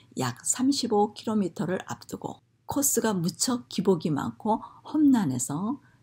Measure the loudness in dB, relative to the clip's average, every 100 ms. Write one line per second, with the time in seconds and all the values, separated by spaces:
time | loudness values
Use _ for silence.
0 | _ -6 -4 -4 -4 0 0 0 0 2
1 | 0 -2 -4 0 -2 -2 -4 -4 -6 -12
2 | -12 -12 -10 -12 _ _ -6 -2 0 2
3 | 0 0 -2 -2 -2 -2 -4 -2 2 2
4 | 0 -2 -4 -4 -2 -2 -4 -18 -4 4
5 | 6 6 4 -2 -4 -4 -4 -6 -10 _